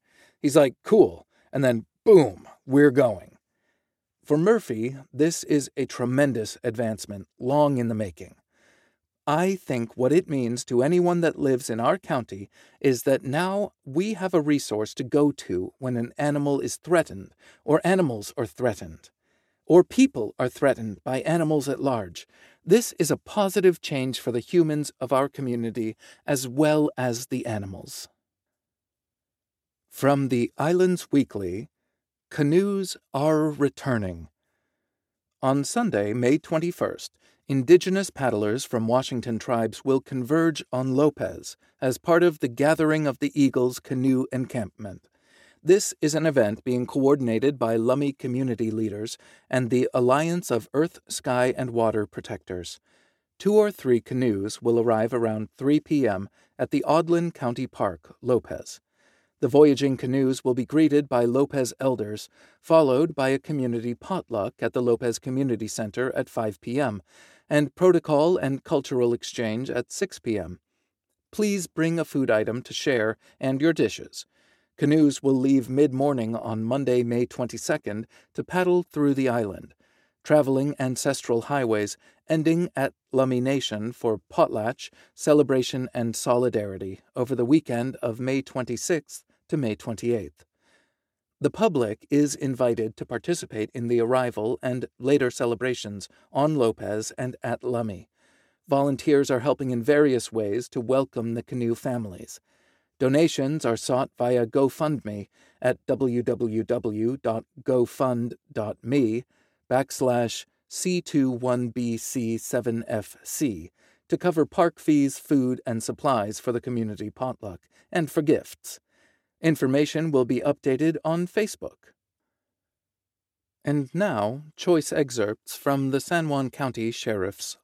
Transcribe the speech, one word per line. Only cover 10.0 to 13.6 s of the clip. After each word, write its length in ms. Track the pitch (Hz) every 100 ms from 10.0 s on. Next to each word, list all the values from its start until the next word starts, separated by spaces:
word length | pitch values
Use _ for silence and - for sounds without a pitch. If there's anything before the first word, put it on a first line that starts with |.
| 127
it 180 | 160 180
means 340 | 143 117 123 -
to 180 | 120
anyone 360 | 135 180 175 175
that 180 | 165 -
lives 300 | 143 127 131
in 120 | 113
our 180 | 123 185
county 500 | - 143 113 98 98 _ _ _
is 220 | 139 123
that 220 | - 135
now 480 | 135 147 185 202